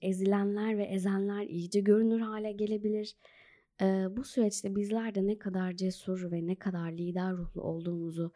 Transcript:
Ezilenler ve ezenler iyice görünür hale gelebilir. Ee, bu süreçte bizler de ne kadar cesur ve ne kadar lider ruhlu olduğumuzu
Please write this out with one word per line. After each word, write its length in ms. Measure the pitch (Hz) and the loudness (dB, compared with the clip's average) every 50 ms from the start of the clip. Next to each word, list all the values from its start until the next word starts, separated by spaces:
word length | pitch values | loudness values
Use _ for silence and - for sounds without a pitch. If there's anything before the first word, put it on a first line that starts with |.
Ezilenler 760 | - 190 190 185 190 196 202 202 202 202 202 208 214 220 220 208 | -2 -2 0 2 4 4 4 4 4 2 0 0 0 0 0 0
ve 60 | 202 | 0
ezenler 640 | - 190 190 185 202 196 196 196 202 202 202 202 - | 0 -2 0 0 2 2 2 0 0 -2 -4 -4 -6
iyice 320 | - 175 170 180 - 202 | -4 -6 -4 0 0 2
görünür 400 | 196 208 208 220 226 226 226 226 | 6 8 8 8 8 4 4 2
hale 320 | 226 220 214 214 214 214 | 0 -2 -4 -4 -4 -4
gelebilir. 680 | 208 202 208 208 214 208 208 208 214 214 208 214 - _ _ - - - - - - _ _ _ _ - | -4 -2 -2 0 0 0 0 0 0 0 -2 -6 -10 _ _ -20 -20 -20 -20 -20 -20 _ _ _ _ 0
Ee, 240 | 196 190 190 190 190 185 | 2 2 4 2 0 -2
bu 120 | 196 233 277 | -2 -4 -6
süreçte 520 | - - 254 226 208 202 - - 202 196 | -4 0 2 2 2 2 0 -4 -2 -2
bizler 400 | 202 202 202 214 226 226 226 202 | 0 0 0 0 -2 -2 -2 0
de 120 | 196 190 202 | 0 2 2
ne 120 | 214 208 | 2 0
kadar 340 | - 202 185 185 185 180 180 | -2 -4 -2 -2 -2 -2 -2
cesur 580 | 175 185 185 180 - - - 185 185 180 175 | -2 -2 -2 -2 -2 -4 -4 -4 -2 -2 -2
ve 160 | 170 170 165 170 | -2 -2 0 -2
ne 80 | 190 | -2
kadar 360 | 185 - 196 180 175 170 165 | -2 -2 -4 -2 -2 -4 -4
lider 420 | 165 170 175 175 175 180 180 190 185 | -4 -4 -4 -2 -2 -2 0 -2 -2
ruhlu 280 | 175 175 - - - | -2 -4 -6 -6 -6
olduğumuzu 720 | - - 165 165 165 170 175 170 170 165 165 165 165 170 - | -4 -4 -4 -4 -4 -4 -4 -4 -4 -4 -4 -4 -4 -4 -6